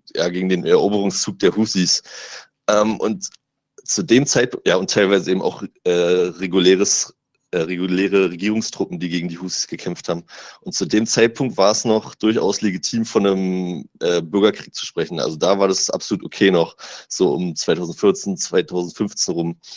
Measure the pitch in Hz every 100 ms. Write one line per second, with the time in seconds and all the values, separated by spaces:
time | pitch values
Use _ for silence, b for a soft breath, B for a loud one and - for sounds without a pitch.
0 | - - 90 90 92 92 82 90 98 104
1 | 98 - - 92 95 104 110 95 87 -
2 | B B B B B _ - 107 110 101
3 | 107 95 - _ _ _ _ - - -
4 | 87 120 143 127 123 - - 92 95 110
5 | 98 98 87 95 92 - 101 _ 90 87
6 | 87 90 90 85 92 92 90 95 101 -
7 | - _ _ _ - 87 82 90 92 92
8 | 98 98 92 87 104 110 - - 98 87
9 | 85 85 87 85 92 - - 87 90 87
10 | - 85 - B B B - - 90 107
11 | 117 - 117 117 131 - 98 110 120 107
12 | - - 110 113 95 - 107 90 - 117
13 | 113 110 98 95 92 92 90 82 - -
14 | 87 87 80 98 104 - - - - 85
15 | 80 82 57 78 87 98 98 92 - -
16 | - 101 - - 98 87 82 - B B
17 | B - 90 71 90 78 - 82 85 82
18 | 101 90 101 90 - 90 80 90 87 -
19 | 104 - - 85 85 85 B